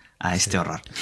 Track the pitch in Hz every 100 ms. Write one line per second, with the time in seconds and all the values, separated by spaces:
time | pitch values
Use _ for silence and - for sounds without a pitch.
0 | - - 90 90 98 95 82 80 - -